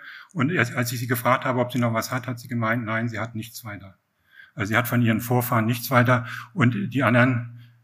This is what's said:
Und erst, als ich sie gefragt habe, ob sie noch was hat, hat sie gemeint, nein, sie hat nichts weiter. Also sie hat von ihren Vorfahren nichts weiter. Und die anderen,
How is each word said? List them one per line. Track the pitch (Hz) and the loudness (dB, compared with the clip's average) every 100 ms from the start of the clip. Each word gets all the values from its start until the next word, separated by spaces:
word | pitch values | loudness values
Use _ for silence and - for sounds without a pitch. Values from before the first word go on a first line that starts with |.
| - - - | -14 -20 -12
Und | 180 135 | -4 0
erst, | 175 117 - | 0 0 -2
als | 120 | -4
ich | 120 | -4
sie | 120 | -4
gefragt | 123 123 131 135 | -2 2 2 0
habe, | 127 | -2
ob | 120 | -2
sie | 127 | 0
noch | 120 | 0
was | 113 110 | 0 -4
hat, | 127 120 | -6 -6
hat | 120 | -10
sie | - | -6
gemeint, | 120 110 117 | -4 -2 -2
nein, | 110 113 117 | -2 -4 -4
sie | 107 | -4
hat | 113 | -8
nichts | 110 110 - | -8 -12 -14
weiter. | 120 101 98 - _ _ _ - - - | -14 -16 -16 -20 _ _ _ -20 -16 -6
Also | 101 | 0
sie | 110 | 0
hat | 120 | 2
von | 123 | 2
ihren | 117 110 | 4 2
Vorfahren | - 123 120 120 110 | 2 0 2 0 0
nichts | 120 - | -2 2
weiter. | 127 120 123 120 - - | 4 4 4 0 -10 -8
Und | - 120 117 98 | 2 2 2 -2
die | 117 | 0
anderen, | 120 123 131 120 - - - _ | 4 6 4 2 -4 -12 -20 _